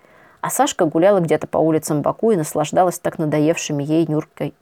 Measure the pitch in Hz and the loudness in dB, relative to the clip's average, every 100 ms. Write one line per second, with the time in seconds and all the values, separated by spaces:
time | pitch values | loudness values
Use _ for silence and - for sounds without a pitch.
0 | _ _ - _ 165 - 262 - 170 160 | _ _ -20 _ -6 0 0 2 0 4
1 | 185 202 165 156 - - 156 156 - 151 | 4 4 2 0 0 0 2 0 0 -2
2 | - - 220 202 151 151 151 165 180 - | -2 0 0 0 -2 -4 -2 0 0 0
3 | - - 156 147 151 165 - 147 143 160 | -6 -4 -2 2 2 0 -4 -6 -2 0
4 | 160 151 156 - 143 - | 0 -2 -4 -8 -10 -10